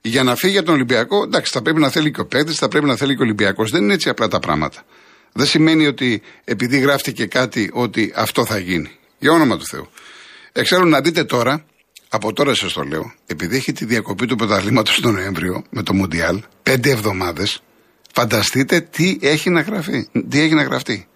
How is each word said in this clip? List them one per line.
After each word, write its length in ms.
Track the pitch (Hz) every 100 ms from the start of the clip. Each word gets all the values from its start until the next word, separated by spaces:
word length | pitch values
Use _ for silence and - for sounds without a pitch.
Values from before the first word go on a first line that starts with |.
Για 220 | 113 127
να 120 | 127
φύγει 220 | 120 185 196
από 80 |
τον 100 | 165
Ολυμπιακό, 480 | 147 120 120 120 202
εντάξει, 280 | - 196 -
θα 80 | 131
πρέπει 180 | 113 160
να 100 | 143
θέλει 220 | - 151
και 100 | -
ο 40 |
παίκτης, 320 | 107 131 156 151
θα 100 | 139
πρέπει 180 | 151
να 100 | 147
θέλει 200 | 117 139
και 60 | 131
ο 20 |
Ολυμπιακός. 480 | 120 104 101 98 110
Δεν 120 | 160
είναι 100 | 202
έτσι 160 | 190 -
απλά 180 | - 110
τα 120 | -
πράγματα. 440 | - 76 76 - _ - - _ _
Δεν 140 | -
σημαίνει 420 | 143 156 160 160 147
ότι 340 | 131 127 104 - -
επειδή 360 | - 104 123 135
γράφτηκε 460 | 135 139 - 113
κάτι, 440 | 104 127 127 123 101
ότι 400 | - 120 107 101
αυτό 300 | - 110 -
θα 120 | 117 110
γίνει. 340 | 90 85 76 - _ _
Για 120 | 139
όνομα 260 | 165 139 82
του 80 |
Θεού. 240 | - 69 - - - - - - -
Εξάλλου, 360 | - - 180 175
να 140 | 147
δείτε 220 | 156 165
τώρα, 420 | 143 127 120 151 _ _ _ - _
από 240 | 104 107
τώρα 200 | 101 143
σας 200 | 110 95
το 80 | 90
λέω, 320 | 69 80 - -
επειδή 300 | - 82 87
έχει 160 | 127 135
τη 140 | -
διακοπή 400 | 107 117 104 98
του 100 | 120
πρωταθλήματος 640 | 123 110 101 101 120 107 -
τον 140 | 117
Νοέμβριο, 500 | 98 95 87 90 92 -
με 140 | -
το 100 | 90
Μουντιάλ, 480 | 95 92 82 82 95 - _
πέντε 260 | - 135 131
εβδομάδες, 720 | 123 104 95 90 85 98 - _ _ _ _ _
φανταστείτε 680 | - 117 113 104 131 135 175
τι 380 | - - 180 -
έχει 280 | 139 151 185
να 120 | 170
γραφεί, 460 | 165 208 151 127 - 117 117
τι 100 | 135
έχει 140 | 156
να 100 | 156
γραφτεί. 440 | 131 131 - 104 -